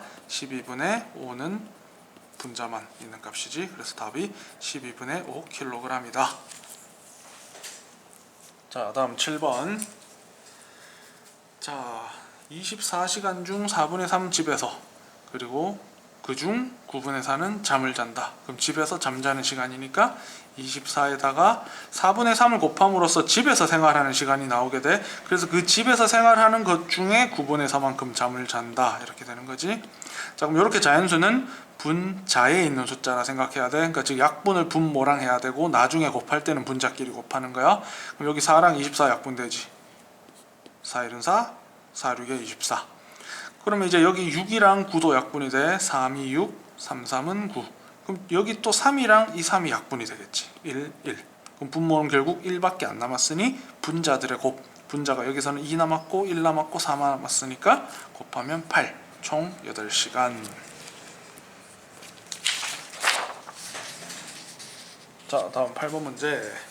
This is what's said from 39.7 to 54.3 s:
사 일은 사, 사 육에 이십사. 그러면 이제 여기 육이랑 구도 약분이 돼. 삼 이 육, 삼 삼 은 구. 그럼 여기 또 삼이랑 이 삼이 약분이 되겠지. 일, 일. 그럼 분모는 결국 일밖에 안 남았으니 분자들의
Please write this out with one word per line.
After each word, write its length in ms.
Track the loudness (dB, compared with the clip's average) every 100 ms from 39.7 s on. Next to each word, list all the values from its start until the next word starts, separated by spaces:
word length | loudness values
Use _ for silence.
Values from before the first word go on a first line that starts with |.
| -18 -20 -20 -20 -20 -20 -20 -20 _ -20 -18
사 220 | -8 -6
일은 180 | -6 -6
사, 300 | 0 2 0 -10 -20 -20 -18
사 220 | -6 -4 -4
육에 200 | -6 -8
이십사. 480 | -8 -8 -4 -4 -6 -20 -20 -20 -14 -14 -14 -6 -2
그러면 220 | 0 4
이제 160 | 6
여기 260 | 6 4 -2
육이랑 580 | -2 -2 6 6 6 2
구도 280 | 2 4 4
약분이 340 | 2 -4 0
돼. 280 | 2 2 0
삼 360 | 0 0 0 -2
이 180 | -2
육, 240 | 0 -2 -4 -20 -16
삼 280 | -12 -10 -4
삼 240 | -4 -2
은 200 | -4 -4
구. 160 | -8 -10 -18 -20 -16 -10
그럼 200 | -10 0
여기 300 | 0 0 -2
또 100 | 0
삼이랑 600 | 2 2 2 6 6 6 -2
이 60 |
삼이 300 | 0 0 0
약분이 340 | -4 -4 -8 -8
되겠지. 440 | -10 -8 -8 -8 -14
일, 280 | -8 -8 -8 -10
일. 200 | -10 -10 -14 -20 -20 -14
그럼 160 | -8
분모는 380 | -2 2 2 4
결국 360 | 2 2 -2 -4
일밖에 400 | 0 0 0 -6
안 140 | -4
남았으니 600 | -4 -2 -2 2 0 -2 -14 -10
분자들의 560 | -4 -2 2 2 0